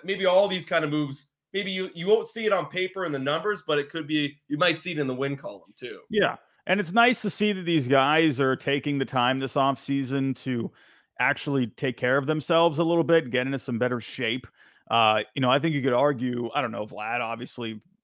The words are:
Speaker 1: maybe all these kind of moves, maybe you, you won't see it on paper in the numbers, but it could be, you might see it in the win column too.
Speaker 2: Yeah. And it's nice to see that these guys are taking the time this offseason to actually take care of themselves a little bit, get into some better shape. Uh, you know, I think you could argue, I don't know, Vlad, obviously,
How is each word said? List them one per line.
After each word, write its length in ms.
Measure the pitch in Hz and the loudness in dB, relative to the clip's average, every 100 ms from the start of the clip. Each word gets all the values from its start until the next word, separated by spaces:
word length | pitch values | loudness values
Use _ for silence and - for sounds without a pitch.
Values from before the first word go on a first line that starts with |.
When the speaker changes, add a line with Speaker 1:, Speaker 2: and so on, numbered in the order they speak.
Speaker 1:
maybe 220 | 175 190 185 | -4 0 4
all 220 | 185 196 | 4 4
these 180 | 185 - | 0 -2
kind 180 | 170 156 | 0 0
of 40 | |
moves, 360 | 151 143 143 - _ _ | -2 -2 -8 -18 _ _
maybe 180 | 196 196 | -6 -4
you, 180 | 190 185 | -4 -6
you 140 | 170 185 | -4 2
won't 200 | 226 226 | 2 2
see 180 | 226 214 | -4 0
it 80 | |
on 140 | 190 147 | 0 0
paper 380 | 185 185 190 175 | -4 -4 -4 -4
in 60 | |
the 80 | 139 | -2
numbers, 440 | 135 160 202 202 - | 0 0 -2 -4 0
but 100 | 147 | 0
it 100 | 143 | 0
could 180 | 165 147 | -6 -2
be, 320 | 151 143 - _ | -2 -2 -6 _
you 100 | 147 | 0
might 220 | 175 165 | 2 2
see 120 | 185 | -4
it 60 | 151 | -2
in 80 | 135 | -2
the 80 | 127 | -2
win 200 | 139 139 | -2 -4
column 360 | 123 98 85 _ | -8 -12 -18 _
too. 220 | 123 98 - | -14 -14 -4
Speaker 2:
Yeah. 280 | 208 185 - _ _ - | 0 2 0 _ _ -2
And 140 | 196 | -2
it's 120 | 165 | 2
nice 300 | 214 240 - | 4 4 4
to 60 | 208 | -2
see 220 | - 208 | 0 0
that 100 | 190 | 0
these 240 | 170 160 123 | 0 0 4
guys 520 | 135 135 156 160 127 | 4 4 4 2 2
are 160 | 135 131 | 0 0
taking 420 | - 143 147 143 | -2 -2 -2 -2
the 60 | 131 | -2
time 340 | 135 123 131 | 0 0 0
this 160 | 135 143 | -2 0
offseason 800 | 135 131 - 139 127 135 135 127 | 0 0 -2 -2 -2 -2 -2 -4
to 280 | 135 120 - - _ _ _ - | -4 -4 -4 -10 _ _ _ -4
actually 480 | 127 143 - 139 117 | -2 -2 -2 0 -2
take 300 | - 135 120 | -2 -6 -2
care 200 | 127 139 | 0 2
of 100 | 135 | 0
themselves 500 | 156 - 165 170 147 | -2 2 4 4 2
a 60 | |
little 200 | 165 170 | 0 2
bit, 260 | 139 165 131 | 4 4 4
get 140 | 123 131 | -2 -2
into 140 | 135 | -4
some 180 | - 117 | -4 -2
better 200 | 123 120 | 0 -2
shape. 480 | - - 117 123 - _ - _ _ | -6 -6 -4 -4 -8 _ -20 _ _
Uh, 320 | 117 110 107 107 | 4 4 4 0
you 80 | - | -2
know, 80 | 127 | 2
I 100 | 135 | 2
think 160 | 160 147 | 2 0
you 60 | |
could 120 | 127 | 2
argue, 560 | 123 147 127 123 120 117 | 4 2 2 -2 -2 -4
I 80 | 143 | -2
don't 100 | 120 | -4
know, 140 | 110 107 | -4 -8
Vlad, 340 | 98 107 120 | -8 -6 -4
obviously, 600 | 113 117 120 - 113 110 - _ | -4 -6 -8 -8 -8 -8 -14 _